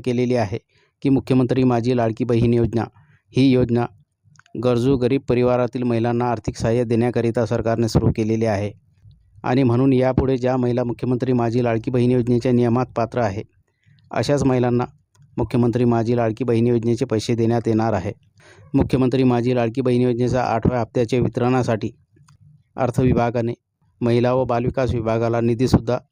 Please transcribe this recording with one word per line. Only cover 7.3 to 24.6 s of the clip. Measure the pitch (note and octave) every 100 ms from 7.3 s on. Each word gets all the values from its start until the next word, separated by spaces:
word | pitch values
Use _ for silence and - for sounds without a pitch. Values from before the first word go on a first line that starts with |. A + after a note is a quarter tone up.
| A2+ A2
सरकारने | A#2 A2 A2+ A#2
सुरू | - A2+ -
केलेली | A2 A2+ A2+
आहे | G2 G#2 - _ _ - - _ -
आणि | A2+ B2+
म्हणून | C3 A#2+ C3+
यापुढे | B2+ B2+ C3 C3 C3
ज्या | B2 B2+
महिला | B2 B2
मुख्यमंत्री | B2 A2+ A#2+ B2+ B2+
माझी | B2+ A#2 A#2+
लाडकी | A#2+ A2+ A2
बहीण | B2+ B2
योजनेच्या | B2+ A#2+ A#2+ C3
नियमात | A#2+ A#2+ A#2 B2+ -
पात्र | A2+ B2
आहे, | A2+ G2 - _ _ _ _ _ -
अशाच | - A#2+ C#3+
महिलांना | C3+ B2+ B2 A#2+ B2 - _ _ _ -
मुख्यमंत्री | A#2 B2 A#2+ A#2+ B2
माझी | A#2 A2 A#2+
लाडकी | A#2 A2
बहीण | A#2+ A#2 A#2
योजनेचे | A#2+ A2 A#2 B2+
पैसे | A2 - A2+
देण्यात | A2+ A#2 A2+
येणार | A2 A2+
आहे. | G#2 G2 - _ _ - - -
मुख्यमंत्री | C#3 C3 C3 C3 C3
माझी | B2+ A#2+ A#2+ B2
लाडकी | A#2 A#2+
बहीण | B2+ B2
योजनेचा | B2 A#2+ B2 B2+
आठव्या | A#2 A2+ - B2
हप्त्याचे | A#2 - A#2 B2+
वितरणासाठी | A2+ - A#2+ B2+ A#2+ A2+ A2 - _ _ _ _ - - _ -
अर्थ | B2 A#2
विभागाने | B2+ A#2+ A#2+ A#2+ A#2 A#2 _ _ _ -
महिला | A#2+ A#2+ B2
व | B2+ B2+
बालविकास | A#2+